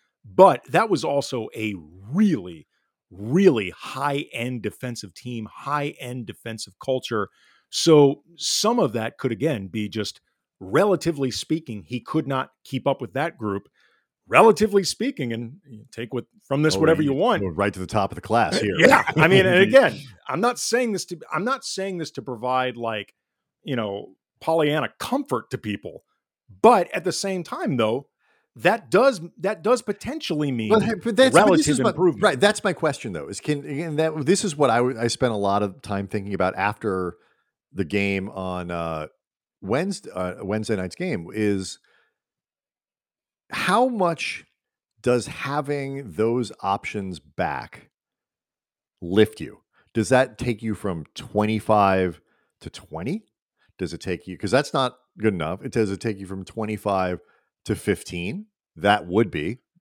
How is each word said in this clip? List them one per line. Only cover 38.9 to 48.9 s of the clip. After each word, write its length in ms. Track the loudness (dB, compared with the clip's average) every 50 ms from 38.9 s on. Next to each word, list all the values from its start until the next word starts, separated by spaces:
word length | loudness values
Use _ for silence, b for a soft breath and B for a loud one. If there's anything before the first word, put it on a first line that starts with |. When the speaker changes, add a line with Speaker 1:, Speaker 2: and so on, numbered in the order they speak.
| -6 -6 -8 -10 _ _ _ _ _ _ _ _ _ _ -6
Speaker 2:
Wednesday, 460 | -2 -2 -2 -2 -4 -6 -8 -12 -10
uh, 340 | -8 -6 -6 -6 -6 -8 -6
Wednesday 300 | -4 -4 -4 -2 -2 -4
night's 220 | -4 -4 -6 -8
game, 320 | -8 -6 -6 -6 -6 -8 -8
is 460 | -4 -2 0 0 0 0 -4 -6 -12 -16 _ _ _ _ _ _ _ _ _ _ _ _ _ _ _ _ _ _ _ _ _ _ _ _ _ _ _ _ _ _ _ _ _ -12
how 340 | -8 -6 -2 0 2 2 2
much 580 | 2 0 0 0 0 -2 -4 -6 -8 -10 -12 -16 _ _ _ _ _ _ _ _ _ _ _
does 260 | 0 0 2 0 0
having 880 | -4 -10 -10 -8 -6 -4 -4 -4 -4 -4 -4 -6 -6 -8 -10 -12 -8
those 400 | -2 0 0 2 2 0 -2 -4 -6 -6
options 580 | -2 -2 -2 -2 -4 -6 -8 -8 -8 -8 -10 -12
back 720 | _ _ _ -4 -2 -2 -4 -6 -8 -12 -16 -20 -20 _ _ _ _ _ _ _ _ _ _ _ _ _ _ _ _ _ _ _ _ _